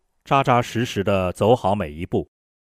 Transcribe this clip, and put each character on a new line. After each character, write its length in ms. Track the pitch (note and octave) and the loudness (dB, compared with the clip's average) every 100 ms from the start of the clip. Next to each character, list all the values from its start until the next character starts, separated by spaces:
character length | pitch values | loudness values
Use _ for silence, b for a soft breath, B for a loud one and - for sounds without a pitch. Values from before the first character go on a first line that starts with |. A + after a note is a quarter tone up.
| _ _ | _ _
扎 220 | - C#3 | -2 0
扎 160 | C3+ A#2+ | 2 2
实 240 | A#2+ A2+ | 0 -4
实 180 | B2 - | -4 -4
地 300 | F#2+ G2 F#2 | -2 0 -2
走 240 | - G#2 B2 | 0 2 4
好 180 | F#2+ | 2
每 160 | G#2 E2 | -2 -4
一 140 | D2+ | -8
步。 240 | F2 A2 D2+ _ _ _ | -6 -4 -6 _ _ _